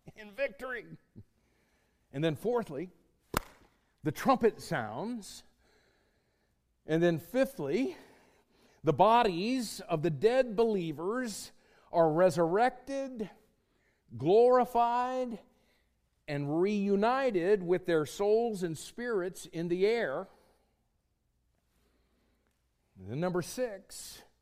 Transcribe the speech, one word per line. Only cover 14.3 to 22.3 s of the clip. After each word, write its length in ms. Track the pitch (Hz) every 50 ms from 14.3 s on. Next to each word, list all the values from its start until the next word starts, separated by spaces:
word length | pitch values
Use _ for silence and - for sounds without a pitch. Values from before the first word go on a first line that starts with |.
| 190 220 240 247 247 254 240 247 - 233 240 233 240 247 247 254 254 262 254 247 233 190 - _ _ _ _ _ _ _ _ _ _ _ _ _ _ _ -
and 360 | - 147 143 143 143 151 165
reunited 1000 | 180 202 214 208 196 202 202 196 202 226 254 269 277 262 214 180 165 185 214 202
with 240 | 180 170 180 175 180
their 200 | - 170 160 151
souls 580 | - - - 202 208 214 226 233 240 220 185 185
and 140 | 170 160 -
spirits 680 | - - - - 240 247 233 190 175 185 180 - - -
in 200 | - 165 170 175
the 180 | 175 180 190
air. 420 | 208 226 233 214 147 131 160 190 - - _ _ _ _ _ _ _ _ _ _ _ _ _ _ _ _ _ _ _ _ _ _ _ _ _ _ _ _ _ _ _ _ _ _ _ _ _ _ _